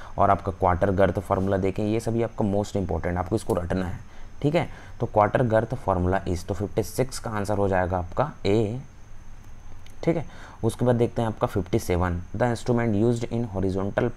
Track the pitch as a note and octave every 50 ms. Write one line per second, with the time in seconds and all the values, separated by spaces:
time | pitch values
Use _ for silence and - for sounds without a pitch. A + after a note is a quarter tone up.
0 | - - - F2 G2 G2 G2 F#2+ - G2 F2+ - F#2+ F2+ F2+ F2 G2+ G2+ F#2+ F#2
1 | G2 F#2 F2+ G2+ F#2+ - G2 F#2+ F#2+ G2 G2+ F#2+ F#2+ F#2+ F#2 - G#2+ G#2 G#2+ A2+
2 | A2 A2+ A2+ A#2 A#2 A2 - - A#2 G2+ G2 G2+ G#2 - - G2+ F#2 F2 F2+ E2
3 | E2 F2 F2 F2+ F2+ - A2+ G#2+ - - - F2+ F2 F2+ F#2 F#2 F#2 F2 F2 -
4 | - - - - - - - - - D3 D#3 E3+ C3+ - - - - - - -
5 | A#2+ - - G#2+ G#2 G#2 - B2+ C3 A#2 A2 A2 A2+ - B2+ - - - F#2+ F2+
6 | F2+ F2+ F#2+ G2 F#2 - F2+ E2 - - G2+ - G2+ F#2 - A2+ G#2 - - -
7 | C3 B2+ - - - A#2 A2 G#2 G2+ G2 G#2+ G2 G2+ F#2+ F#2+ F2+ F#2 F2 F#2 F2+
8 | F2 F2 - - C3 D#3 - - - G2 G2+ A2+ A2+ G2 A#2 C3 - - - -
9 | - - - - - - - - - - - - - - - - - - - -
10 | - E3 D#3+ - - - - - - - - - - A2+ - - B2 B2 A#2+ A#2
11 | A#2+ A2+ - A#2+ A#2 A2 A2 - - - - G#2 F2+ - - A2 - - F2+ F2
12 | F2+ F2+ F2 F2 E2+ - - G#2 A#2+ A#2+ A#2 A2 - - A#2+ A#2 A#2 A#2 G#2 G2
13 | A2 A#2+ A#2+ A#2 A#2+ - A#2 A#2 A#2+ A2 F#2+ F#2+ F#2+ F#2+ F#2 F#2+ F#2+ G2+ - -
14 | B2 A#2+ -